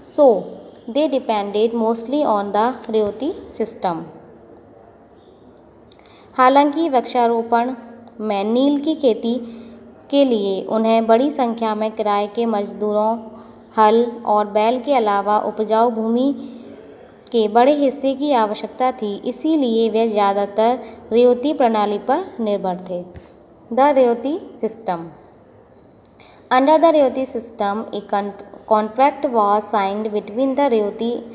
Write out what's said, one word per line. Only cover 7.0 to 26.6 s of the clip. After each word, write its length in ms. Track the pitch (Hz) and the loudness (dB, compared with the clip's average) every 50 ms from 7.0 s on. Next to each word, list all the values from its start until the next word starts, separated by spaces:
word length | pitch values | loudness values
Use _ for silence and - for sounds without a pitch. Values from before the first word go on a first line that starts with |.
| 233 240 - 254 240 233 233 233 226 226 233 233 240 247 262 254 - - - - - - - - | -2 0 -2 0 2 2 0 0 -2 0 0 0 0 -2 -6 -10 -12 -20 -20 -20 -20 -20 -14 -10
में 240 | 214 214 208 196 196 | -6 -4 -4 -2 -2
नील 400 | 214 226 247 269 285 294 285 285 | 0 0 2 2 2 2 0 0
की 120 | 320 320 | -2 -4
खेती 680 | 302 - 262 214 - - 226 233 262 - - - - - - - - - - - - - - - | 0 2 0 0 2 -2 -4 -4 -4 -6 -10 -16 -18 -18 -20 -20 -20 -20 -20 -20 -20 -14 -2 2
के 120 | 277 277 | 2 4
लिए 380 | 269 240 214 202 196 190 190 - | 4 2 0 0 -2 -4 -4 -4
उन्हें 440 | - - 220 220 220 226 226 226 220 | -4 -2 0 2 2 2 2 4 4
बड़ी 240 | 226 233 262 294 | 4 4 4 0
संख्या 440 | 277 - 254 233 226 233 226 220 214 | 0 -2 -2 -2 -2 -4 -2 -4 -2
में 160 | 214 214 220 | -2 -4 -6
किराए 360 | 220 220 220 208 202 202 208 208 | -4 -4 -2 0 0 0 -2 -4
के 180 | 208 233 233 | -4 -4 -2
मजदूरों, 720 | 233 220 202 202 202 196 190 208 214 208 208 214 220 226 233 - - - - - - - - - - - - | -2 -2 -2 -4 -6 -6 -6 -4 -2 0 0 0 0 -2 -4 -6 -14 -18 -20 -20 -20 -20 -20 -20 -8 2 4
हल 340 | 220 214 220 233 240 240 226 - - | 6 6 6 4 2 0 -2 -8 -2
और 220 | - 214 208 208 202 | 0 0 0 0 0
बैल 320 | 202 214 208 226 247 254 | 0 0 2 2 0 -2
के 160 | 240 294 285 | 0 0 0
अलावा 440 | 254 226 208 202 202 196 202 214 214 | 2 2 2 0 0 0 2 0 0
उपजाऊ 520 | - - 208 - 220 202 214 220 226 247 | 0 -2 -4 -4 -2 0 2 2 2 2
भूमि 440 | 233 220 220 226 233 240 254 285 285 - - - - - - - - - - - - - - - - - - - | 2 -2 -2 0 0 2 2 0 -2 -4 -8 -14 -16 -18 -18 -20 -20 -20 -20 -20 -20 -20 -20 -20 -20 -20 -20 -4
के 160 | - 233 214 208 | 0 0 0 2
बड़े 260 | 208 233 240 269 302 | 4 4 4 4 4
हिस्से 400 | 294 285 269 247 277 277 269 269 | 4 2 0 0 0 -2 -2 -2
की 180 | 262 285 294 | -2 -2 0
आवश्यकता 600 | 285 240 220 208 214 - - 214 - - 254 254 | 2 2 2 0 -2 -6 -8 -12 -6 -2 -2 -2
थी, 240 | 247 247 220 208 202 | -2 -2 -6 -6 -6
इसीलिए 760 | - - 247 247 - - 311 320 311 269 240 226 226 226 226 | -6 -6 -8 -8 -4 -2 0 2 2 2 2 2 2 0 2
वे 200 | 208 220 226 233 | 2 2 0 2
ज़्यादातर 680 | 214 208 202 196 196 202 202 202 202 220 220 233 247 262 - - - - - - | 2 2 2 2 2 0 -2 -2 0 0 2 2 2 0 -6 -14 -18 -20 -10 0
रेवती 420 | 220 233 240 247 240 240 247 285 311 | 2 4 6 6 4 4 0 -2 0
प्रणाली 440 | 294 277 233 226 214 208 202 202 202 | 2 2 2 4 2 0 0 -2 -4
पर 280 | 208 - 262 320 381 370 - - | -2 0 -2 -2 -2 -6 -8 -6
निर्भर 380 | 233 214 202 196 180 190 180 180 185 - | -4 -2 -2 -2 -2 -4 -6 -6 -8 -10
थे। 160 | 185 175 180 180 - - - - - - - - - - - - 233 | -10 -10 -10 -12 -16 -20 -20 -20 -20 -20 -20 -20 -20 -20 -14 -6 0
The 220 | 233 262 294 294 | 2 4 4 6
रेवती 580 | 262 262 240 233 233 233 269 302 381 - - - - - | 4 4 4 2 0 -2 -4 -4 -6 -8 -12 -14 -8 -8
system। 340 | 220 214 - - - 180 170 170 170 147 - - - _ _ _ _ - - - _ - - - - - - _ _ _ _ - - - - - - 240 | -8 -8 -8 -6 -6 -6 -6 -6 -12 -16 -20 -20 -20 _ _ _ _ -20 -20 -20 _ -20 -20 -20 -20 -20 -20 _ _ _ _ -20 -20 -20 -20 -6 2 2
Under 260 | 254 | 4